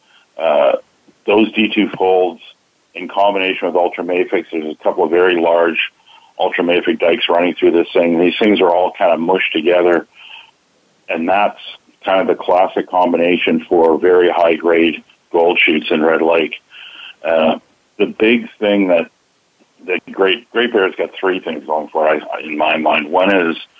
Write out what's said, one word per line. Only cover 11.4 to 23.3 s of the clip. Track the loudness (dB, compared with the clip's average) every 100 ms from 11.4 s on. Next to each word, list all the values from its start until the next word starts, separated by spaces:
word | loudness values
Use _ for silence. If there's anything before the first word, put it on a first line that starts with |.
| 0 -4 -18 -20 _ _ -2
kind | 0
of | 0
the | -2
classic | 0 2 2 -2 -2
combination | 0 0 2 0 0 0 -2 0
for | 2 4 4
very | 4 4 4
high-grade | 2 2 2 0 2 2 -2 -10 _ _
gold | 0 2 2
shoots | 0 0 -2
in | 0
Red | 2 2
Lake. | 2 0 -2 -6 _ -20 -20 -20 -20 -10
Uh, | -2 0 2 -2 -8 _ _ -4
the | -4
big | 0 2 2 -2
thing | -4 0 0 2
that, | 0 -2 _ _ _ _ _ _ _
that | -8 -8 -6
Great, | -2 0 -2 -4
Great | -4 0
Bear's | 0 0 -2
got | -8
three | -4 -4 -2
things | -6 -8 -6
going | -6 -4
for | -2 0 -2
it, | -4
I, | -10
in | -8 -4
my | -2 -2
mind. | -2 -2 -2
One | 0 0